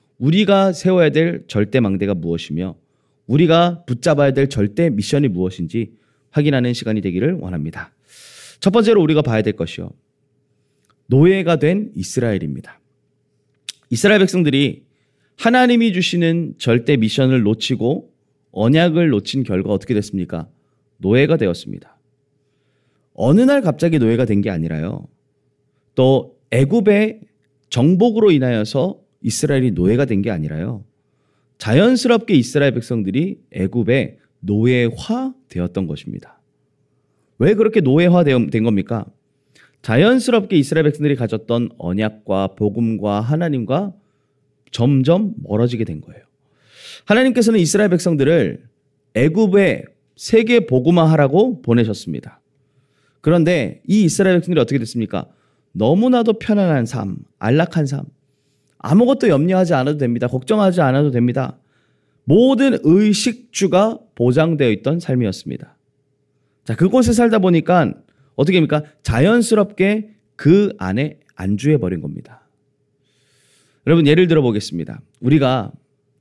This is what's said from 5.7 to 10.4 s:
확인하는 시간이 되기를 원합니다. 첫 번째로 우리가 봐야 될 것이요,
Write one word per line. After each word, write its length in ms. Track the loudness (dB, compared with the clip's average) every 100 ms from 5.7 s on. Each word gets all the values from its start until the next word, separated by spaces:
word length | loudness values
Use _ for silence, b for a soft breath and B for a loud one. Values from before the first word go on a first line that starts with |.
| -6 -8 b b b b
확인하는 420 | -2 0 0 -2
시간이 280 | -4 -4 -4
되기를 320 | -4 -2 -4
원합니다. 580 | -4 -8 -8 -8 -12 -18 _ B B B B B B
첫 120 | 0
번째로 300 | 2 4 4
우리가 200 | 4 2
봐야 200 | 2 0
될 120 | 0 -4
것이요, 360 | -6 -10 -16 -18 _ _ _ _